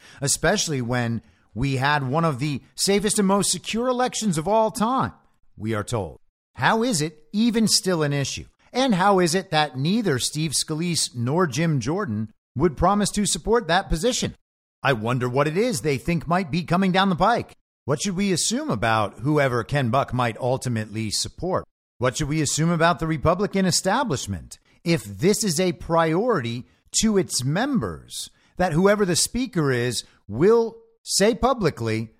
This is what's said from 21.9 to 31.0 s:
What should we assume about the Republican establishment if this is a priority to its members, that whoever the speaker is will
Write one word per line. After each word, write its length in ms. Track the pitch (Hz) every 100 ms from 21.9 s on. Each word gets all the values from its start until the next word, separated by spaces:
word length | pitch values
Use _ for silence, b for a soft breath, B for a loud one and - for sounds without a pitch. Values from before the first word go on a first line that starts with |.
| -
What 200 | 123 -
should 120 | 143
we 120 | 156
assume 300 | 139 - 165
about 280 | 170 165 175
the 80 | 160
Republican 580 | 160 156 180 202 196 185
establishment 920 | - 190 240 247 131 - 85 62 - b b
if 200 | 170 165
this 400 | 104 98 170 208
is 160 | 208 151
a 140 | 185
priority 920 | - - 165 165 165 247 185 117 120 b b b -
to 160 | 220 202
its 260 | 208 -
members, 880 | 127 175 277 233 101 73 60 - - b b -
that 160 | 180
whoever 320 | 151 196 208 185
the 100 | 160
speaker 560 | - 233 254 175 139
is 320 | 123 123 107 b b -
will 500 | 107 190 233 226 - _ _